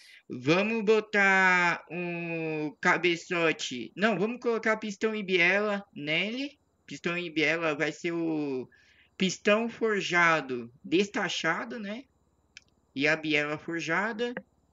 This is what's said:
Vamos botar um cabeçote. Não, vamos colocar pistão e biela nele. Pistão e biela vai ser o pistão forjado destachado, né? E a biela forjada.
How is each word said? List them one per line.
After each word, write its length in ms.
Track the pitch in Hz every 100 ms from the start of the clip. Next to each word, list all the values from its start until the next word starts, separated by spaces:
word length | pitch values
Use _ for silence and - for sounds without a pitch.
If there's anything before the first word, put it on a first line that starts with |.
| - - -
Vamos 560 | 127 131 180 214 226 202
botar 1000 | 214 214 208 196 190 185 180 175 - -
um 840 | 175 175 175 170 165 160 156 151 -
cabeçote. 1120 | 180 170 175 165 - 175 160 151 - 123 101 -
Não, 220 | 220 175
vamos 220 | 220 247
colocar 380 | 240 220 220 214
pistão 360 | 214 196 220 214
e 80 |
biela 600 | 185 180 175 202 208 202 -
nele. 640 | 139 147 165 202 247 285 _ _ _ -
Pistão 320 | 143 180 175
e 120 | 175
biela 460 | 156 147 165 160 143
vai 160 | 151
ser 200 | 151 170
o 560 | 170 160 156 147 127 120 _ _ _ _ -
pistão 500 | 185 - 214 214 233
forjado 1040 | - 226 202 151 175 165 160 135 120 117 -
destachado, 960 | 135 170 202 233 175 - 160 190 240 240
né? 240 | 196 233 - _ _ _ _ - _ _ _ 135
E 120 | 147
a 80 | 156
biela 420 | 156 151 147 151
forjada. 760 | - 170 151 175 220 220 240 247 - _ _